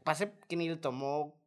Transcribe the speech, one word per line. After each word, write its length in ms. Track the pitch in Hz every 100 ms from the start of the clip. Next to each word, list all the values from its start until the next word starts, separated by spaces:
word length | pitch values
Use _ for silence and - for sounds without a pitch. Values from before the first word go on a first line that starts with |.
parece 280 | - 151 208 - -
que 60 | 170
ni 120 | 165
le 80 | 160
tomó 680 | 160 127 139 147 151 -